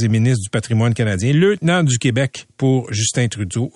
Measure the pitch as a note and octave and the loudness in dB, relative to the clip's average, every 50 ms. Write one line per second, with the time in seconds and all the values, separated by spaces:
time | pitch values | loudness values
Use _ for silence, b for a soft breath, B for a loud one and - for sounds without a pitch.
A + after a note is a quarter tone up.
0 | A#2 A2 A2+ A2 A2+ B2+ B2+ G#2+ F#2 - - A2+ - - A#2 A2 A2+ A#2+ A2+ - | 0 2 2 2 2 2 2 0 -2 -4 -4 -4 -2 0 0 2 2 2 2 0
1 | A#2 G#2+ G2+ F#2 G#2 C3 C#3+ D#3 F3+ G3+ G#3 F#3+ D#3+ E3 F3 F3+ E3+ C#3 B2 A2+ | 0 -2 0 0 0 2 2 4 4 2 2 2 0 0 2 2 2 0 0 0
2 | - B2+ A2+ B2 C#3 B2+ - - - _ _ - C3+ C3 C3 C3 A#2 - A2 G#2 | 0 0 0 0 -2 -2 -4 -10 -20 _ _ -2 0 2 2 0 -2 -4 -6 -4
3 | A2 - - B2+ A#2+ A2 - G#2 G#2 F2 - A#2 B2 - - | -4 -2 -2 0 -2 -2 -2 -4 -6 -6 -4 -4 -6 -6 -8